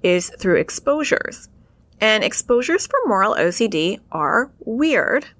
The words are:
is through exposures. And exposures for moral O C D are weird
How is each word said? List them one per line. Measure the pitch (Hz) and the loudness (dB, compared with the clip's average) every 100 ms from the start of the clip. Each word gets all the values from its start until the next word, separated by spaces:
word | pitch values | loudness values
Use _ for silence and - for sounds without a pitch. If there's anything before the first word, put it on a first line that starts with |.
is | 185 180 175 - | 2 0 -2 -4
through | 190 170 | 2 2
exposures. | - - - 302 294 - - - - _ _ _ _ _ | 0 -4 -2 -2 0 0 -2 -12 -20 _ _ _ _ _
And | 220 214 | 2 2
exposures | 202 - - 240 247 359 - | 0 -4 0 0 2 -2 0
for | 554 453 | -2 0
moral | 196 202 - | 2 2 2
O | 170 | 0
C | 175 226 | 0 0
D | 165 165 - _ | 0 -2 -4 _
are | 165 147 220 277 _ | -4 0 0 0 _
weird | - 226 311 240 - 262 - _ | -8 -2 0 2 0 -2 -4 _